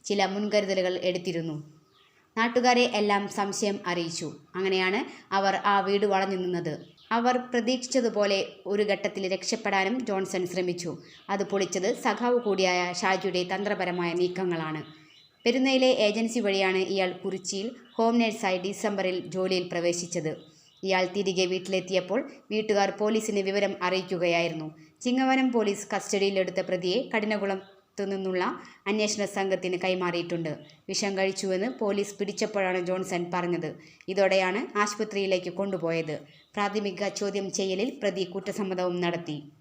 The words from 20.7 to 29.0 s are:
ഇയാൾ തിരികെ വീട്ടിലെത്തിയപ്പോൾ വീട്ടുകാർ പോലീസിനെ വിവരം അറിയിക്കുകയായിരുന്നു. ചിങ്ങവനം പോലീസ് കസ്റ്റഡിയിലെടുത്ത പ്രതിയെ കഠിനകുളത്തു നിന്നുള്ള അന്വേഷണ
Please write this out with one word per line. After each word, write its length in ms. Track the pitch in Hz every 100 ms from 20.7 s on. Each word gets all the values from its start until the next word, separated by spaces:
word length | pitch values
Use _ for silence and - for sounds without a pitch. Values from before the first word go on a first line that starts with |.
| _ 190
ഇയാൾ 160 | 185 180 196
തിരികെ 300 | 190 185 185
വീട്ടിലെത്തിയപ്പോൾ 680 | 185 185 190 180 185 180 214 - - _
വീട്ടുകാർ 360 | 214 214 202 202 202
പോലീസിനെ 400 | 214 220 220 202 190
വിവരം 260 | 196 196 190 180
അറിയിക്കുകയായിരുന്നു. 840 | 190 185 185 175 170 170 160 156 - - _
ചിങ്ങവനം 440 | 247 254 262 262 262
പോലീസ് 340 | 233 208 202 -
കസ്റ്റഡിയിലെടുത്ത 680 | 202 - 202 196 196 185 185 180
പ്രതിയെ 300 | 185 180 208 -
കഠിനകുളത്തു 920 | 220 214 208 196 190 - - _ - 196
നിന്നുള്ള 320 | 196 190 180 196 330 - - 196
അന്വേഷണ 340 | 214